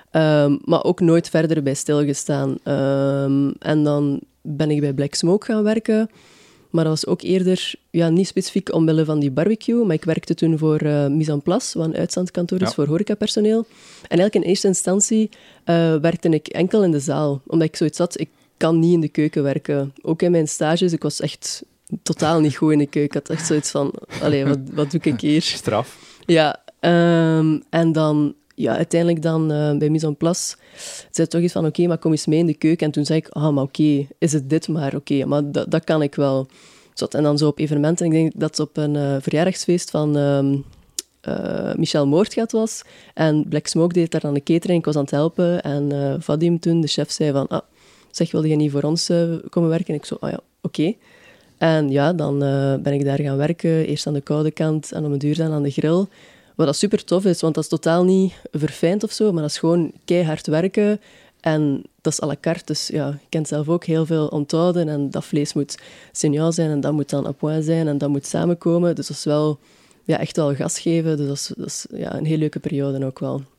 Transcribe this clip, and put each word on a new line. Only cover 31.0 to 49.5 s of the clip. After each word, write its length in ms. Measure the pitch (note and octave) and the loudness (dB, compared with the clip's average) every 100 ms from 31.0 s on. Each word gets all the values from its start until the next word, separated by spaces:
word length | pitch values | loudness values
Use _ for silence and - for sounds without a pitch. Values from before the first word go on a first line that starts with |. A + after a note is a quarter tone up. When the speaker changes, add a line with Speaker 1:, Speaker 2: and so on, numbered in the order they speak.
| - | -8
Speaker 1:
zei 180 | - E3 | -2 0
toch 120 | E3+ | 0
iets 120 | F3 | 0
van, 140 | - D#3+ | 0 -2
"Oké, 200 | D3 F3 | 0 0
maar 120 | D#3+ | 0
kom 120 | E3 | 0
eens 160 | D#3 - | 0 2
mee 120 | D#3 | 2
in 80 | E3+ | 2
de 80 | |
keuken." 320 | D3 D#3 E3+ D3+ | 2 0 2 0
En 60 | |
toen 120 | D3 | -2
zei 140 | C#3+ D#3 | 0 0
ik, 100 | - | -2
"Ah, 260 | - D3+ | -2 0
maar 100 | C#3+ | 0
oké, 420 | C#3 - D3+ C#3+ C#3 - | -2 0 2 2 -2 -2
is 140 | E3 | 0
het 180 | D3+ C3+ | 0 0
dit 180 | D#3+ - | -2 0
maar? 260 | D#3 C#3 | -4 -2
Oké, 300 | C#3+ - C#3 | -4 -2 -2
maar 280 | C3 D3 C#3+ | 0 0 0
dat, 180 | C3+ - | -2 -2
dat 140 | D#3+ | -2
kan 180 | - D#3 | 0 0
ik 120 | D3 | 0
wel." 320 | - C#3 C3+ C3 _ - - _ | 0 0 0 -4 _ -20 -20 _
Zot, 200 | - B2+ | -8 -4
en 80 | C3 | 0
dan 160 | D3+ D3 | 2 2
zo 80 | D3+ | 2
op 120 | - | 0
evenementen, 480 | D3+ D3 D3+ F3 E3+ | -2 0 0 0 2
ik 60 | |
denk 200 | D#3+ D#3+ - | 2 2 0
dat 140 | D#3 - | -4 -4
het 40 | |
op 160 | D3+ - | -6 -4
een, 200 | D3 D3 | -2 0
eh, 200 | C#3+ C#3 | 0 -2
verjaardagsfeest 720 | - D3+ F3+ - - F3 - | 0 0 0 0 0 -2 0
van, 260 | D#3 D3+ D3 | -2 0 2
ehm, 400 | C#3+ C#3 C#3 C#3 - - _ - - _ | 2 2 2 -2 -4 -18 _ -14 -14 _
eh, 540 | - - - - - | -8 -6 -4 -4 -4
Michel 320 | - D#3+ D#3+ C#3 | -2 0 2 2
Moordgat 460 | D3+ A3 - A3+ | 2 2 -2 -2
was. 300 | A3 A3 - - - - | -2 -2 -6 -16 -20 -12
En 340 | - D#3+ D3+ D3+ | -2 2 2 0
Black 180 | D3+ - | -4 -2
Smoke 260 | E3 F3 | 0 2
deed 160 | F3 E3 | 2 0
daar 100 | D#3 | -2
dan 140 | D3+ | -2
de 80 | C#3+ | -2
catering, 360 | - E3 F#3 E3+ | 0 0 2 0
ik 60 | |
was 120 | D#3+ D3+ | 0 -2
aan 60 | |
het 80 | C#3 | 0
helpen. 520 | C#3+ D#3+ - F3 F3 | 0 0 0 0 0
En, 300 | D3+ C#3+ C#3+ | -2 -2 -2
eh, 220 | C#3+ C#3 C#3 | -2 -2 -4
Vadim 400 | - D3+ E3+ E3+ | -2 0 2 2
toen, 200 | E3+ E3 | 2 0
de 60 | D3+ | 0
chef, 220 | - D3 | -2 -4
zei 220 | - D3+ | -2 0
van, 140 | C#3 - | 0 -2
"Ah, 120 | - - _ _ _ _ | -6 -8 _ _ _ _
zeg, 200 | - E3 | -4 -2
wilde 180 | E3+ D#3 | 0 0
je 80 | D3+ | 2
niet 140 | D3+ | 0
voor 120 | C#3 | 0
ons, 260 | D3 E3 - | -2 -2 0
eh, 160 | E3+ E3+ E3 - | 0 0 -4 -4